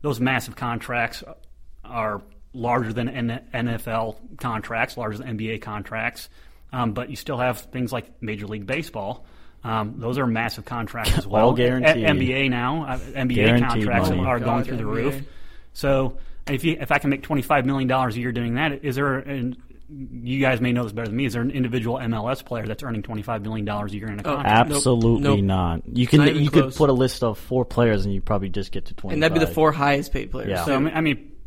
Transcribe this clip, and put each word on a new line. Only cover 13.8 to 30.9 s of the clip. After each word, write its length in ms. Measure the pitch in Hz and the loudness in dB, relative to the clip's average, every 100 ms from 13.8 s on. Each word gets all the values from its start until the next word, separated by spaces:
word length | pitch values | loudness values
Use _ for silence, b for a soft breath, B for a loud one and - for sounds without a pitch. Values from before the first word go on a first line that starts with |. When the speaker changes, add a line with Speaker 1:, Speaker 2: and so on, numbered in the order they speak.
| 104 117 - | 2 2 2
Speaker 2:
money. 120 | 92 | 2
Speaker 1:
are 140 | - 123 | 2 0
Speaker 3:
Oh, 40 | |
Speaker 1:
going 160 | 120 120 | 2 0
Speaker 3:
God, 80 | 117 | 0
Speaker 1:
through 100 | 123 | -2
the 40 | 107 | -2
Speaker 3:
N 60 | |
B 60 | 110 | 0
A. 40 | |
Speaker 1:
roof. 180 | 127 139 139 b b b b | -2 -2 -8 b b b b
So 460 | - 143 135 131 - b b - | -4 2 2 2 -2 b b -4
if 160 | 139 | 0
you, 140 | 160 160 | 0 0
if 140 | 139 | 2
I 60 | 143 | 2
can 100 | 143 | 2
make 140 | 139 | 0
twenty-five 420 | - 147 120 147 | 0 -2 2 2
million 240 | 131 139 127 | 2 0 2
dollars 280 | 131 127 110 | 2 2 0
a 40 | |
year 100 | 123 | -2
doing 260 | 120 117 120 | -2 -2 0
that, 280 | 156 139 | -2 -2
is 120 | 151 127 | -4 -2
there 180 | 139 135 | 0 -2
an, 400 | 143 139 123 123 - - - | -4 -4 -4 -6 -14 -20 -18
you 520 | 147 131 123 120 135 | -14 -12 -10 -4 2
guys 200 | 135 123 | 2 4
may 120 | 127 | 2
know 100 | 120 | 0
this 80 | 117 | -2
better 140 | 104 113 | -4 -4
than 80 | 110 | 0
me, 80 | |
is 80 | 135 | 0
there 80 | 117 | 0
an 100 | 120 | -2
individual 480 | 135 127 123 113 127 | 0 0 0 -2 -2
M 140 | 120 | -2
L 160 | 113 110 | -2 -2
S 140 | 131 | -4
player 240 | - 117 107 | -6 -6 -6
that's 160 | 107 | -6
earning 200 | 131 113 | -6 -6
twenty-five 380 | 104 110 104 113 | -6 -8 -4 -4
million 220 | 104 110 | -4 -4
dollars 300 | 104 104 104 | -4 -4 -4
a 20 | 101 | -6
year 120 | 110 | -8
in 120 | 104 | -6
a 20 | |
Speaker 3:
Oh, 120 | 104 143 | -4 -2
Speaker 1:
contract? 320 | 117 110 120 | 4 6 6
Speaker 3:
nope. 80 | 143 | 4
Speaker 2:
Absolutely 460 | 135 120 113 117 | 4 4 4 4
Speaker 3:
Nope. 180 | 143 101 | 4 4
Speaker 2:
not. 420 | 98 95 87 82 - | 4 2 2 -2 -4
You 180 | 120 123 | 0 6
can, 120 | 151 | 6
Speaker 3:
Not 100 | 147 | 6
even 140 | 151 | 4
Speaker 2:
you 60 | 147 | 4
could 120 | 170 | 4
Speaker 3:
close. 120 | 135 123 | 4 4
Speaker 2:
put 140 | 147 | 4
a 20 | |
list 320 | 127 127 - | 6 2 2
of 140 | 117 104 | -2 -2
four 260 | - 127 | -2 -2
players 400 | 123 - 120 104 | 0 2 4 4
and 100 | 101 | 2
you 60 | 101 | 0
probably 300 | - 104 98 | 0 0 0
just 220 | 101 95 | -2 -2
get 120 | 101 - | -4 -4
to 80 | |
twenty-five. 200 | - 98 | -6 -2
Speaker 3:
And 80 | 151 | 2
that'd 100 | 160 165 | 4 4
be 20 | |
the 80 | 160 | 2
four 220 | 160 156 | 4 4
highest 400 | 151 143 143 143 | 4 2 2 0
paid 180 | - - | -4 -2
players. 200 | - 104 | -6 -2
Speaker 2:
Yeah. 140 | 92 85 | 0 2
Speaker 1:
So, 80 | |
I 40 | 139 | 2
mean, 140 | 147 | 2